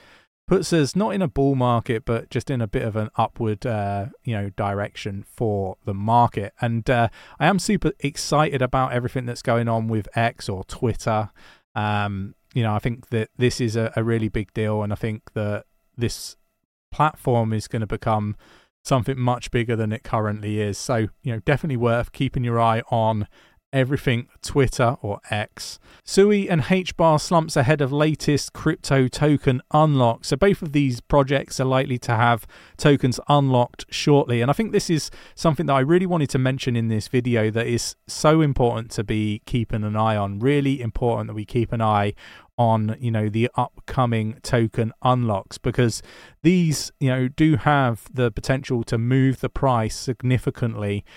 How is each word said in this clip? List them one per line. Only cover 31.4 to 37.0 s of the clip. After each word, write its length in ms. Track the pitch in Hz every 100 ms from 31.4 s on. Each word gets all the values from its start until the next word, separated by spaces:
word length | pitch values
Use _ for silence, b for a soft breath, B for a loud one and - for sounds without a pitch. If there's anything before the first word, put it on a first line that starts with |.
| - -
are 60 | 131
likely 320 | 131 135 123
to 140 | -
have 340 | 113 120 117 - B B -
tokens 420 | 151 143 131 - -
unlocked 600 | 147 135 127 120 - -
shortly. 520 | - - 143 143 120
And 100 | 120
I 20 |
think 200 | - 220
this 180 | 202 -
is 180 | 160 - B B
something 320 | - 170 151 151
that 80 |
I 60 | 139
really 260 | 131 180 185
wanted 240 | 175 143
to 60 | 139
mention 380 | 131 135 - 117
in 120 | 113
this 200 | 110